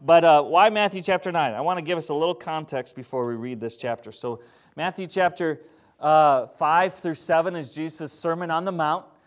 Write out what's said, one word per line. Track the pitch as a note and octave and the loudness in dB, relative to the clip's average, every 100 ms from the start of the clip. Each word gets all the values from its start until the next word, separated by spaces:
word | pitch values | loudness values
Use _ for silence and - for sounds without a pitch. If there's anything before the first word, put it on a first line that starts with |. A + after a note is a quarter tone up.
but, | C#3 E3+ | 4 6
uh, | E3 D3+ | 8 6
why | C#3 E3 G#3+ | 6 4 4
Matthew | G#3+ G#3 F#3 | 4 -2 -2
chapter | F3 F3+ F#3 | -2 -2 -2
nine? | E3+ C#3 | -2 -2
I | A2 | -2
wanna | D3+ F3+ | -4 -4
give | D#3 F3 | -4 -4
us | D#3+ | -4
a | |
little | D3 E3 | -2 -2
context | E3+ F3 D#3 D3+ C3+ B2 - | -2 -6 -8 -6 -8 -8 -14
before | B2 C3 A#2+ | -8 -4 -4
we | A#2 | -6
read | B2 A#2+ | -8 -8
this | A2+ - | -10 -8
chapter. | B2 A#2 G#2+ | -8 -8 -10
So | - B2 A#2 - _ _ - | -12 -10 -10 -14 _ _ -8
Matthew | E3+ F3+ F3+ | -8 -8 -6
chapter, | F#3+ F3+ - E3 D3+ - _ _ _ | -2 0 0 -4 -4 -10 _ _ _
uh, | D3 D#3 D3+ C3+ A2+ | 2 6 6 4 0
five | - D3+ E3 F#3 | -4 0 2 0
through | - F3 D3+ | -2 -8 -6
seven | - E3 E3+ F3 | 0 0 0 -4
is | C3 | -10
Jesus' | D3+ D#3+ D#3 D3+ | -10 -10 -10 -10
Sermon | - E3+ E3 F3 | -6 -4 -4 -4
on | D#3+ | -4
the | F#3+ | -4
Mount. | F3 D3+ F3 - _ | -2 -2 -2 -6 _